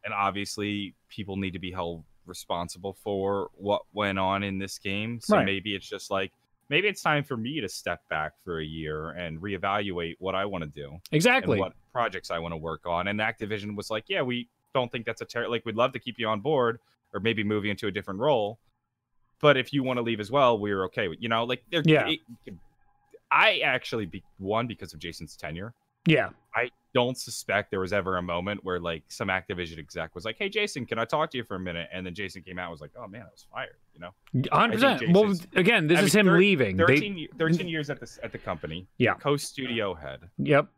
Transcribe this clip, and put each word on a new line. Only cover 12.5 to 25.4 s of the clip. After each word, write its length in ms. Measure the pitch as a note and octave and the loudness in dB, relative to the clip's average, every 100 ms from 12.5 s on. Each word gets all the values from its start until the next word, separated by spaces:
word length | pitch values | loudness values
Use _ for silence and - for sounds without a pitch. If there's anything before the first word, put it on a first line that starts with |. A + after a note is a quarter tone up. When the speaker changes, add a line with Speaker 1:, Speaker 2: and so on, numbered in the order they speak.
| E2 | -6
Speaker 1:
work 300 | D#2+ D#2+ F2 | -6 -8 -4
on. 220 | E2+ F#2 | -2 -2
And 120 | G#2 | -2
Activision 560 | A2 A#2 G#2 G#2+ G#2 G#2 | -2 -4 -6 -6 -6 -8
was 140 | G2+ | -6
like, 140 | A2 - | -6 -4
"Yeah, 140 | F#3+ | -4
we 260 | C3 B2 A#2+ _ _ | -2 -4 -6 _ _
don't 160 | C3+ B2 | -2 -2
think 140 | B2 | -4
that's 160 | A2+ A#2 | -6 -8
a 60 | A2 | -6
ter-, 200 | A#2+ G#2+ | -6 -2
like, 180 | A#2 A#2 | -4 -4
we'd 100 | G#2+ | 0
love 160 | B2+ | 0
to 60 | C3 | 0
keep 200 | A#2+ A2 | -10 -4
you 80 | A2 | -2
on 140 | A2 | -2
board 380 | A2+ D3+ A#2+ A2+ _ _ _ | 0 2 2 0 _ _ _
or 80 | G2+ | -2
maybe 240 | G#2 A2 | 0 0
move 180 | G#2 G#2+ G#2 | 2 0 0
you 40 | |
into 180 | G2 G#2+ | -4 -4
a 20 | |
different 280 | F#2+ G2 F#2+ | -4 -6 -2
role. 400 | C3+ C3 G#2 A2 _ _ _ _ _ _ _ _ | 2 2 0 -6 _ _ _ _ _ _ _ _
But 200 | D3 C3 | 6 6
if 120 | B2 | 4
you 120 | D3 | 0
wanna 180 | C3 B2 | 0 0
leave 180 | A#2 A2+ | 0 -2
as 120 | G#2 | 0
well, 280 | C3 C3 A2+ | 4 6 6
we're 260 | G#2 G2 | 2 0
okay 240 | F#2 - G2+ | 0 0 -2
with," 120 | D#2+ | -2
you 60 | A#2 | -2
know, 160 | A2+ | 0
like, 180 | A#2+ B2+ _ | 0 -4 _
they're, 120 | E3+ | 0
Speaker 2:
Yeah. 240 | D#3 D3+ A#2+ D#3+ _ A#2+ - | 6 6 4 -2 _ -20 -18
Speaker 1:
it, 80 | F#2 - _ _ _ _ - _ | -18 -20 _ _ _ _ -20 _
I 280 | C#3+ G#3 F3+ | 4 6 4
actually, 480 | C#3+ B2+ - A#2 D#3+ | 0 0 -2 -4 -4
be, 160 | G#2 - _ | -8 -16 _
one, 280 | F#2+ G#2+ A#2+ | -2 0 0
because 260 | G#2 F2+ | -6 -12
of 40 | D#2+ | -12
Jason's 380 | E2 D#2+ D#2+ | -12 -12 -14
tenure, 380 | - | -12